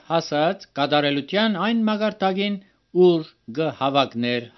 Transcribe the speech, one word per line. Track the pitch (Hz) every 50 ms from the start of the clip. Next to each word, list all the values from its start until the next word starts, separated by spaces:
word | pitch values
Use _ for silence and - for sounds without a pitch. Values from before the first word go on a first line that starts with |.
| -
հասած | - 160 165 156 - 147 147 151 170 196 196 - _ _
կատարելության | 139 143 139 147 147 147 143 143 143 139 - 185 202 220 226 208 165 185
այն | 220 233 233 220 214
մագարտագին, | 214 208 214 214 208 - 190 190 190 196 196 208 202 196 - _ _ _ _ _ -
ուր | 175 180 180 170 160 156 - _ _ _ -
գհավակներ | 113 147 160 151 113 - 131 139 139 139 131 123 - 117 120 120 120 120 117 113 -